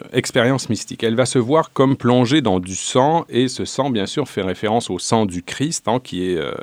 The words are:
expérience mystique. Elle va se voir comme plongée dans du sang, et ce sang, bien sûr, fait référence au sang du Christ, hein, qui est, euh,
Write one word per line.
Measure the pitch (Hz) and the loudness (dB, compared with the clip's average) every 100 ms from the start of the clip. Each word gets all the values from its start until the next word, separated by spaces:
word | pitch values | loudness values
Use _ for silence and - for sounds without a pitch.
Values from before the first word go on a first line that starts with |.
| - | -4
expérience | 127 - 131 117 135 - | -4 0 2 2 2 -2
mystique. | 104 - - | -6 -6 -4
Elle | 113 | 0
va | 113 | 0
se | 123 127 | 2 0
voir | 113 156 160 | 2 2 2
comme | - 135 139 | 2 2 2
plongée | 120 123 120 156 | 4 4 4 2
dans | 117 92 | 2 0
du | 90 92 | -2 -6
sang, | - 127 143 165 - | -2 2 2 2 0
et | 117 127 | 0 0
ce | 127 | -2
sang, | 95 - 139 | -6 -4 -2
bien | 110 | -2
sûr, | 98 151 135 | -2 -4 -4
fait | - | -2
référence | 92 90 107 117 - | -4 -2 0 0 -2
au | 90 | -6
sang | - 113 | 0 0
du | 104 87 | 0 -2
Christ, | - - 147 165 - | -8 -6 -4 -4 -2
hein, | 123 | -4
qui | - 90 92 | -4 -4 -2
est, | 85 | -2
euh, | 69 - | -4 -6